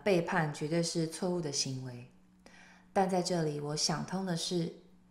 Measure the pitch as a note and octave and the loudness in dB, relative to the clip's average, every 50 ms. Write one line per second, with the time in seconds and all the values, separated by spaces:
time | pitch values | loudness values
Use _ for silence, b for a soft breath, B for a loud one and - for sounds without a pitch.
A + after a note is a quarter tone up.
0 | - G#3+ F#3+ E3+ E3+ - G3+ F3+ D#3+ D3 D3 - D#3 D3 E3 E3+ E3 E3 - E3+ | 2 4 4 4 4 2 2 2 2 0 0 -4 -4 0 0 0 0 0 0 0
1 | D#3+ D#3+ - - G3 F3+ F3+ F3+ D#3+ D3 C3+ - - C#3 C3 C3 C3 B2+ A#2+ A#2+ | -2 -2 -2 -4 -2 -2 -2 -2 -2 -2 -2 -2 -2 -2 -4 -6 -8 -10 -12 -12
2 | B2 - - - - _ _ _ B B B B B B B B B B - G3+ | -14 -18 -20 -20 -20 _ _ _ B B B B B B B B B B 2 2
3 | F#3+ F3+ F#3+ F3+ E3+ - F3+ E3+ D#3+ D#3 D3 D3 D3 D3 D3+ D3+ - - D#3+ D3 | 2 4 4 2 2 2 2 2 2 0 0 -2 -4 -2 -2 0 2 2 2 0
4 | D3 - F3 F#3+ G3 F#3+ E3+ E3 - - F#3 F3 E3+ E3+ - - - - - - | -2 -4 -4 -4 -2 -2 -2 -2 -2 0 0 0 0 0 -4 -10 -16 -20 -20 -20
5 | - - | -20 -20